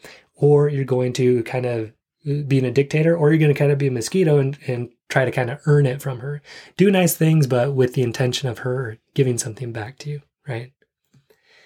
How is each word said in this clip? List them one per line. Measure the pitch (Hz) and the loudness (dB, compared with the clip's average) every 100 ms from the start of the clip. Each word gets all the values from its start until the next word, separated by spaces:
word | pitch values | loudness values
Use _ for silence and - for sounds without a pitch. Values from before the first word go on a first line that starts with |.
| - - _ - | -20 -20 _ 0
or | 143 147 147 | 4 4 2
you're | 139 127 | -2 -2
going | 127 127 | 0 -2
to | 123 123 123 | 0 2 2
kind | 113 127 123 | -2 -4 -4
of | 117 110 _ _ _ 147 147 139 | -4 -8 _ _ _ -6 -4 0
being | 135 127 | 0 2
a | |
dictator, | 123 139 156 165 170 | 0 0 2 2 2
or | 147 | 4
you're | 160 | 4
gonna | 151 | 4
kind | 143 143 | 2 2
of | 139 | 2
be | 139 | 0
a | |
mosquito | 123 110 190 170 147 | -2 -2 0 2 2
and, | 135 143 - | 0 -4 -6
and | 123 123 _ - | -6 -8 _ -4
try | 143 127 | -2 0
to | |
kind | - 120 | -2 -4
of | 143 151 | -4 2
earn | 147 131 | 2 2
it | 139 | -2
from | 139 120 | -8 -10
her. | 135 147 - - - - | -10 -12 -16 -20 -6 2
Do | 190 | 4
nice | 190 175 - | 4 2 2
things, | 160 160 131 | 2 4 4
but | 123 131 131 | 2 0 0
with | 127 | 0
the | 139 | 0
intention | 117 110 127 - 127 | -2 0 -2 -2 -6
of | 110 | -6
her | 127 127 117 107 _ | -6 -6 -8 -12 _
giving | - 127 117 | -2 0 -2
something | 117 104 120 | -6 -10 -12
back | 113 107 - | -10 -12 -14
to | 147 | -12
you, | 147 - _ - | -12 -16 _ -12
right? | 117 127 _ _ _ _ _ _ _ _ _ | -10 -12 _ _ _ _ _ _ _ _ _